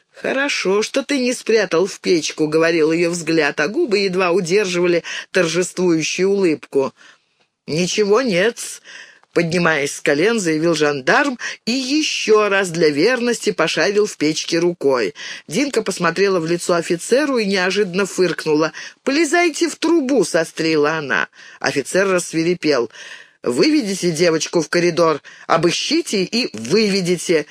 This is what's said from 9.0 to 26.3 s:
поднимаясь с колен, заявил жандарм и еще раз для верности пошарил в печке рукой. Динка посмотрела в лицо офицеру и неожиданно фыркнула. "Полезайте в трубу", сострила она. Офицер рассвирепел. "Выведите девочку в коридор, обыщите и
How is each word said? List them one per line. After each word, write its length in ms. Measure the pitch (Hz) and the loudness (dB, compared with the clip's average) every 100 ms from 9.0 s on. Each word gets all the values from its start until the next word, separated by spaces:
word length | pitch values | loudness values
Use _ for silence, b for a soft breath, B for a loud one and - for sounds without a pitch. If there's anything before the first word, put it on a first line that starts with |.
| B B B - | B B B -2
поднимаясь 580 | 170 175 170 147 143 | 0 0 2 0 -2
с 60 | - | -2
колен, 400 | 156 143 202 233 | 0 2 2 2
заявил 340 | 175 156 165 | 0 0 0
жандарм 640 | 151 151 143 135 233 285 247 B B - | 2 0 0 2 2 2 -4 B B -4
и 60 | |
еще 800 | 262 254 302 294 - - 214 208 | -4 -2 -2 -2 -4 2 4 4
раз 200 | 196 190 | 0 0
для 200 | 165 156 | 2 2
верности 640 | 143 208 247 240 226 208 | 4 2 2 0 -2 -2
пошарил 560 | 185 160 170 180 202 208 | -2 -2 0 0 0 -2
в 100 | - | 0
печке 400 | 151 156 - 170 | -2 -2 -2 0
рукой. 560 | 175 175 139 127 95 B B B B | 0 0 0 0 -2 B B B B
Динка 360 | 175 285 226 | -4 -2 -2
посмотрела 560 | 202 185 170 170 196 185 | -4 -2 -2 0 0 0
в 60 | 160 | -2
лицо 260 | 170 - | -4 0
офицеру 640 | 170 - 175 - 247 294 247 | -2 0 -4 0 2 2 0
и 80 | 196 | 0
неожиданно 600 | 196 180 190 196 180 190 | 0 0 0 -2 -2 -2
фыркнула. 640 | - 175 151 160 151 156 B B B | 0 0 0 0 0 0 B B B
"Полезайте 640 | - 285 311 349 349 285 330 | -2 0 2 2 2 0 -4
в 60 | - | -2
трубу", 480 | 320 339 262 269 | 0 2 2 0
сострила 680 | 170 165 160 - 165 156 147 | 2 0 -2 -2 0 2 2
она. 340 | 160 139 92 - B B B | 0 -2 -2 -2 B B B
Офицер 480 | 127 143 123 175 196 | -2 -2 -2 0 2
рассвирепел. 840 | 180 - 160 165 175 151 135 117 B B B B B - | 0 -2 -2 -2 -2 0 0 -2 B B B B B -4
"Выведите 640 | 123 311 302 202 190 175 | 2 2 2 0 -2 -2
девочку 520 | 156 170 160 - 175 | 2 2 2 0 -2
в 80 | 151 | 0
коридор, 520 | 175 170 165 160 143 B B B | 0 0 2 0 0 B B B
обыщите 800 | 165 170 - - 320 - 208 | 2 2 0 -2 -2 0 -2
и 260 | 180 | -2